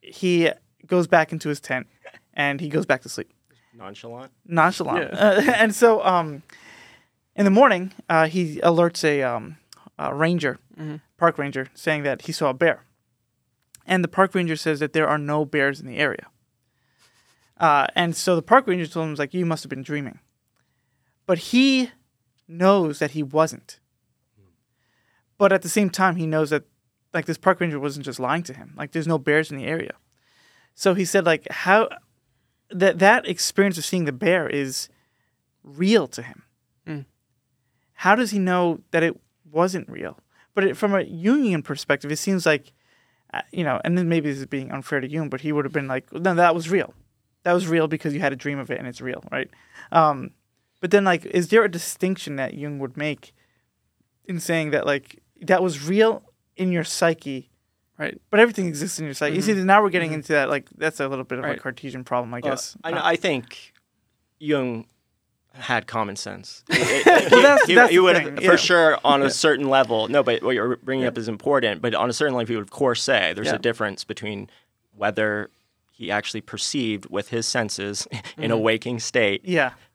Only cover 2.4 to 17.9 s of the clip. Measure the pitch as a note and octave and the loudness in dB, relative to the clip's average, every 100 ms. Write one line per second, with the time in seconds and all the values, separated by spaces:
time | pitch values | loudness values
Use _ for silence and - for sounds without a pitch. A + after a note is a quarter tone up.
2.4 | C#3+ C#3 D3+ D3+ - C3 - - - _ | -4 -4 -4 -4 0 -2 -2 -12 -14 _
3.4 | _ _ _ A#2 F#2+ G2+ A2+ A#2 C3 _ | _ _ _ _ -20 -18 -18 -18 -20 _
4.4 | _ E3+ D#3+ F#3+ E3 - D#3+ - G#3+ G3 | _ 2 2 2 -4 -4 -4 2 4 4
5.4 | C#4 A#3 A3 G3+ A#3+ G#3+ - F3+ D#3+ C#3+ | 2 4 2 6 4 6 2 0 0 -8
6.4 | - - - - - _ _ _ _ - | -18 -20 -20 -20 -20 _ _ _ _ 0
7.4 | G3+ G3 C4 F#3 F#3 - - E3 D#3+ D#3+ | 4 6 6 4 -4 -14 -2 2 2 0
8.4 | E3+ D3+ E3+ E3+ E3+ E3+ D#3+ C#3+ C3 A#2+ | -2 0 2 4 2 2 0 0 -2 -4
9.4 | A2 D#3 _ - - _ C#3+ C#3 D#3+ F3 | -8 -18 _ -20 -20 _ -6 -2 0 0
10.4 | C#3+ C3 _ - D#3 D3+ _ _ E3+ E3 | -2 -6 _ -14 -12 -12 _ _ 0 0
11.4 | C#3+ C3+ C3 - - D3+ C#3+ B2 - D#3+ | -6 -6 -10 -8 -4 -2 -2 -4 -6 -4
12.4 | D3+ C3 E3+ - _ _ _ _ _ _ | -2 2 0 0 _ _ _ _ _ _
13.4 | _ _ _ _ - F#3 E3+ - F#3+ F#3+ | _ _ _ _ -2 -2 0 0 0 0
14.4 | F3 D#3 - D3 D3 D#3+ D#3 D3+ D3 D3+ | -4 -4 -4 -4 -2 0 0 -2 -2 -4
15.4 | D3 D3+ C#3 C#3 C#3 A#2+ C#3+ - - _ | -2 0 -2 -2 -12 -4 -4 -4 -14 _
16.4 | _ _ _ _ _ _ _ _ _ _ | _ _ _ _ _ _ _ _ _ _
17.4 | _ _ E3 C#3+ C3+ | _ _ 4 4 2